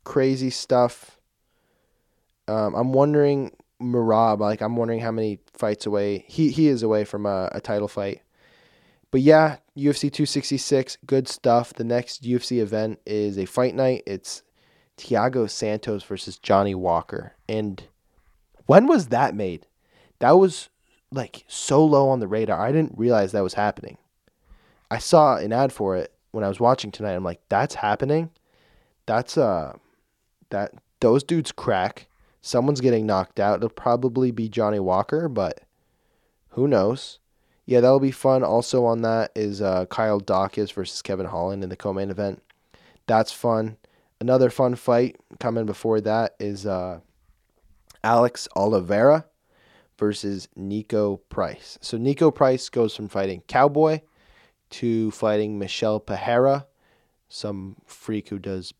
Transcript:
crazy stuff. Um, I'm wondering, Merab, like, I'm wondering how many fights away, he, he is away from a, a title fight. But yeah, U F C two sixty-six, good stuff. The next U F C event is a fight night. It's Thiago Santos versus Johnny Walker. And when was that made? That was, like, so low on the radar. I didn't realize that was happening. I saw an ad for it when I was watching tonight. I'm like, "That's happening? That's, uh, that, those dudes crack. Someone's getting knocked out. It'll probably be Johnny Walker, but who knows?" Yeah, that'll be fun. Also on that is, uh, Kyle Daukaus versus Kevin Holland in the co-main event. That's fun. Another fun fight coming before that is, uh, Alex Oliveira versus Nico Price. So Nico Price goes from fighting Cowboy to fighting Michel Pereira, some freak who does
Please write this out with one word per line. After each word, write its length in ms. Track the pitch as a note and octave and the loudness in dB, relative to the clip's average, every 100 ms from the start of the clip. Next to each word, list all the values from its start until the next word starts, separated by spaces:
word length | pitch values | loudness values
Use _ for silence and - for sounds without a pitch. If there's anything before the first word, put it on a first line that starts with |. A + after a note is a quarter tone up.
crazy 460 | - D3 C3+ C3+ C3 | -4 0 0 0 -4
stuff. 680 | - - B2+ B2 - - _ _ _ _ _ _ _ _ _ _ _ _ _ - | -6 0 2 2 0 -20 _ _ _ _ _ _ _ _ _ _ _ _ _ -6
Um, 260 | A2 G#2+ | -2 -2
I'm 180 | G2 B2+ | -2 -2
wondering, 640 | C3 C#3+ D3 C#3+ C#3+ B2+ - _ _ | 2 2 4 2 0 -4 -12 _ _
Merab, 600 | B2 A#2+ A2+ A2 A2+ G#2+ | -4 0 2 4 4 2
like, 220 | G#2 G#2+ | 0 -2
I'm 140 | G#2+ A#2 | -4 -2
wondering 260 | A#2 A2+ | -2 -4
how 100 | A#2 | -4
many 280 | A2+ A2 G2+ _ | -4 -4 -6 _
fights 320 | - A2 G#2 G#2+ | -6 -4 -4 -2
away, 400 | G#2 G2+ G2 - | -2 -2 -4 -8
he, 220 | - D#3 | 0 0
he 180 | D3 D#3 | 4 2
is 140 | B2+ | 2
away 240 | A2 G#2+ G#2 | 2 0 -2
from 220 | G#2 G#2 | -6 -4
a, 220 | G2 F#2 | -2 -4
a 100 | - | -6
title 260 | - G#2 G#2 | -6 -4 -4
fight. 340 | - G2 - _ _ _ _ _ _ _ _ _ | -6 -8 -8 _ _ _ _ _ _ _ _ _
But 100 | C3+ | 2
yeah, 360 | C#3 D#3 D#3 C#3+ _ - | 6 8 6 0 _ -2
U 160 | C#3+ | -2
F 60 | C#3 | 0
C 120 | C#3+ | -4
two 160 | - D3 | -2 -2
sixty-six, 720 | C#3+ - C3+ - C#3 B2+ - - | -2 -4 -6 0 0 0 -8 -2
good 220 | C3+ B2+ | -2 -2
stuff. 440 | - B2+ A#2 A#2+ | -2 2 2 2
The 120 | - | -8
next 420 | A#2 A#2+ B2 - A#2+ | -2 -2 -4 -10 -4
U 120 | B2 | -4
F 60 | |
C 160 | - B2 | -2 -2
event 400 | G#2 A2 A2 G#2+ - | -2 -2 -4 -6 -6
is 320 | G#2+ G#2 G2 | -4 -2 -4
a 80 | F#2 | -4
fight 300 | - B2 A2 | -2 -2 0
night. 260 | C3 B2+ - | 0 -2 -6
It's 340 | F#2+ - - _ _ _ _ _ _ | -10 -10 -16 _ _ _ _ _ _
Thiago 500 | - A#2 B2 B2+ G#2+ | -4 0 0 0 -4
Santos 560 | - A2 G#2+ - G#2 | -4 -4 -4 -6 -8
versus 360 | - G2 - - | -8 -12 -12 -16
Johnny 340 | - G2 G2+ | 0 2 2
Walker. 640 | F#2+ F2+ E2+ - - - _ - | -2 0 -2 -2 -10 -12 _ -8
And 360 | A2 G#2+ F#2+ - _ _ _ _ _ _ _ - | -6 -6 -8 -16 _ _ _ _ _ _ _ 6
when 220 | D#3 C4 | 8 8
was 220 | D#4 C3+ | 2 2
that 260 | A#2+ C3 G#2 | 0 0 0
made? 320 | F#2+ E2 - _ _ _ _ _ | -6 -6 -14 _ _ _ _ _
That 180 | B2 F3 | 6 8
was, 320 | F#3+ D#3 - _ _ _ _ | 6 2 -14 _ _ _ _
like, 320 | C3+ A#2 - _ | -10 -10 -14 _
so 360 | - - C#3+ | -12 2 4
low 240 | D#3 C#3+ C#3 | 6 6 4
on 140 | B2+ | 2
the 80 | G2+ | 0
radar. 320 | G#2+ G#2+ E2 | -2 0 0
I 100 | A2 | 0
didn't 260 | D3+ D#3 - | 0 0 0
realize 360 | A2+ A2+ G2 | 2 4 2
that 100 | G2 | 0
was 120 | F#2 - | -2 0
happening. 420 | G#2 - - - _ _ _ _ _ - _ _ _ | -2 -4 -14 -20 _ _ _ _ _ -20 _ _ _
I 100 | A2+ | -8
saw 360 | - E3+ D3 G#2+ | 4 6 6 2
an 160 | G2+ | -2
ad 220 | A#2 C3+ | -2 -2
for 240 | - G2 F#2 | -2 -4 -4
it 160 | E2+ _ _ | -6 _ _
when 140 | A2 G2+ | -6 -6
I 20 | |
was 140 | G2 | 0
watching 300 | A#2 C3 G#2 | 2 2 -2
tonight. 240 | - G#2 F2+ | -10 -8 -6
I'm 100 | F#2 | -6
like, 160 | E2+ _ | -10 _
"That's 260 | G2+ C#3 - | -2 -2 -4
happening? 540 | G#2 G#2 C3+ D#3 E3 - _ _ _ _ _ _ - | -4 -2 0 -2 -2 -12 _ _ _ _ _ _ -4
That's, 320 | A2 B2 - | -4 -2 0
uh, 360 | A#2+ F2+ D2 - _ _ _ _ _ _ _ | 0 0 -6 -14 _ _ _ _ _ _ _
that, 220 | G2+ G#2 - _ _ | -6 -6 -10 _ _
those 220 | A#2+ B2+ C#3 | 2 2 2
dudes 260 | E3+ - | -4 -4
crack. 560 | - - G2 F#2 - - _ _ _ | -8 -4 -2 -2 -6 -20 _ _ _
Someone's 380 | - B2 C3 C#3+ | -4 0 0 2
getting 260 | B2+ A#2 G#2+ | 2 2 0
knocked 320 | F#2+ F#2 - | 0 -2 -2
out. 200 | G2+ F#2+ | 0 0
It'll 120 | A2 | -2
probably 600 | - B2 A#2+ B2+ A#2 B2+ | -4 -2 0 0 -2 -2
be 160 | A#2 A2 | -2 -6
Johnny 320 | A#2 G#2+ G#2+ | -2 -2 0
Walker, 480 | F#2 F#2 G2+ D#3 E3 | 0 0 0 -2 -4
but 320 | A2+ F2+ - _ _ _ _ _ _ _ _ _ | -4 -4 -6 _ _ _ _ _ _ _ _ _
who 200 | - C#3 | -4 2
knows?" 500 | A#2+ G2 C3+ - - _ _ _ _ - | 2 2 -2 -8 -20 _ _ _ _ 0
Yeah, 160 | B2 | 4
that'll 180 | B2 C3+ | 6 6
be 120 | C3+ | 2
fun. 320 | B2+ C3+ C3 | 0 2 2
Also 420 | G2+ A2+ A#2+ C3 A#2+ | 2 0 0 0 2
on 160 | A2+ | 0
that 300 | A2+ A2+ A2 A2 | 0 -2 -2 -4
is, 260 | G#2 G2+ | -6 -2
uh, 260 | G2+ F#2 F#2 | -2 -2 -2
Kyle 340 | - A2 G#2 | -2 0 0
Daukaus 500 | F#2+ F#2+ F#2+ - G2+ | 0 -2 -2 -4 -6
versus 300 | - F#2 - | -6 -10 -10
Kevin 240 | - F#2+ F2+ | -8 -6 -6
Holland 380 | E2+ F2+ G2 | -4 -6 -6
in 60 | F#2 | -8
the 60 | F2+ | -8
co-main 360 | G#2 F#2+ G2 | -6 -4 -6
event. 300 | F#2+ G2+ F#2+ _ _ _ _ _ _ - | -4 -6 -6 _ _ _ _ _ _ 0
That's 240 | A2 A2 | 2 2
fun. 460 | - B2 A2+ A2 A2 _ _ _ _ | -2 -2 -2 -4 -10 _ _ _ _
Another 280 | A#2+ B2+ B2+ | 2 4 4
fun 260 | - B2+ A#2+ | 2 0 0
fight 420 | - A#2+ B2+ - _ - | 0 0 0 -4 _ -8
coming 260 | B2 A#2 G#2+ | -4 -4 -4
before 340 | G#2 A#2 A2 | -4 -2 0
that 340 | G#2+ A2 A2+ - | 0 0 -2 -4
is, 260 | G#2 G2 G#2 | -8 -6 -6
uh, 340 | F#2 F#2 E2+ _ _ _ _ _ _ _ _ _ - | -6 -6 -12 _ _ _ _ _ _ _ _ _ -6
Alex 440 | A2 A#2 A#2+ - - - | 2 4 4 0 -4 0
Oliveira 680 | G2+ G#2+ F2+ G2+ B2+ D#3 - _ _ _ _ _ _ _ | 2 2 2 4 6 4 0 _ _ _ _ _ _ _
versus 520 | G#2 G#2 G2+ G2 - - | -2 -2 -6 -8 -10 -12
Nico 600 | G2 G#2 G#2+ A2 G#2 G2 _ | -8 -8 -4 -2 -2 -4 _
Price. 480 | - E2+ - - - | -6 -6 -8 -20 -18
So 180 | - A2+ | -10 -4
Nico 340 | B2+ C#3+ D#3+ | -2 2 2
Price 360 | - C3+ C3 - | 4 2 2 -2
goes 280 | B2 A2+ - | -2 -2 -2
from 120 | G#2+ | -8
fighting 360 | G2+ G2 F2+ - | -4 -4 -6 -2
Cowboy 540 | C3 C#3+ C#3+ D#3 D#3 - _ _ _ _ _ _ | 2 4 4 0 0 -6 _ _ _ _ _ _
to 400 | - A#2+ A2+ A2 | -6 -2 0 -2
fighting 460 | - A2 G#2+ G#2+ G#2 | -2 0 0 -2 -4
Michel 400 | F#2+ - A2 G#2+ | -8 -4 -2 -2
Pereira, 640 | - F#2+ - A#2+ C3+ C#3 C#3 _ _ _ _ _ _ | -4 -6 0 2 2 0 -4 _ _ _ _ _ _
some 480 | - G#2 G2+ F#2+ - _ | -12 -10 -10 -12 -18 _
freak 440 | - - G#2+ - | -18 -8 -8 -6
who 100 | G2+ | -10
does 340 | F#2+ F#2+ F2+ | -8 -10 -10